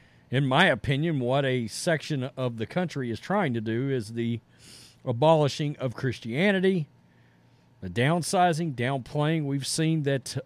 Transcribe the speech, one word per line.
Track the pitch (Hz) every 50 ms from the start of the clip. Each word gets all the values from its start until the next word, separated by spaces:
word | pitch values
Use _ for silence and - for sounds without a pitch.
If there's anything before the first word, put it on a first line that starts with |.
| - _ _ _ _ -
in | 120 131 143
my | 131 127 151 190
opinion, | 180 135 104 - - 139 135 156 170 160 135
what | 123 120 131 143 139
a | 135 127 127 117
section | 104 - - - 180 165 147 - - 156 135 123 135 -
of | 131 127 127 120
the | 113 117
country | - - 180 185 160 - 143 131 120
is | 113 -
trying | - - 185 214 190 143 120
to | 117
do, | 107 113 110 120 135 139
is | 135 127 104 107
the | 117 117 117 117 117 113 - _ - - - - - - - - - _ -
abolishing | 127 120 117 147 160 165 156 151 139 - - 156 147 147
of | - 127 131 110
Christianity, | - - 131 107 - - 113 113 139 185 208 196 190 180 190 196 175 147 - _ _ _ _ _ _ _ _ _ _ _ _ _ _ _ _ _ _
the | - 92
downsizing, | 87 110 123 143 165 180 156 - - 185 180 180 165 147 175 160 131
downplaying. | 117 120 127 139 135 113 - - 147 147 151 165 160 147
We've | 139 139 139 135
seen | - - 160 160 160 160 160 143
that, | 139 139 131 - - - 139 -